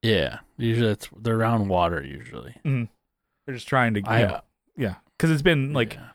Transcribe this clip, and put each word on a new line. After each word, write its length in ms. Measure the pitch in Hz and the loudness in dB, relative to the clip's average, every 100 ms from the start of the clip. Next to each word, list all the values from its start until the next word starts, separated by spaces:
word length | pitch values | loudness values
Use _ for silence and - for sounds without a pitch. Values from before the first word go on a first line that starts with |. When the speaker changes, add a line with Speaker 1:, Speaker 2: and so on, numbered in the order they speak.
Speaker 1:
Yeah. 380 | 113 104 69 - - - | 2 2 0 -6 -18 -6
Usually 340 | 117 113 117 | -2 2 0
it's, 160 | 104 - - | 0 -6 -8
they're 200 | 113 113 | -2 0
around 320 | 113 117 101 | 2 2 2
water, 340 | 90 85 82 | 2 2 0
usually. 480 | 69 69 120 - 127 123 156 | -8 -14 -14 -16 -16 -10 -4
Speaker 2:
Mm-hmm. 200 | 131 117 _ _ _ _ _ - | -2 -4 _ _ _ _ _ -12
They're 100 | 127 | -12
just 120 | - | -2
trying 260 | 135 120 | 2 2
to, 80 | 104 | 2
you 40 | 101 | 2
Speaker 1:
I, 140 | 113 | 2
Speaker 2:
know, 180 | 104 - - _ _ - | 4 0 -10 _ _ -4
yeah. 200 | 117 90 _ _ | -4 -4 _ _
'Cause 120 | 165 | 2
it's 120 | 156 | 4
been, 320 | 160 156 135 | 4 2 2
like, 200 | 143 110 - | 0 -2 -4
Speaker 1:
yeah. 140 | - | -18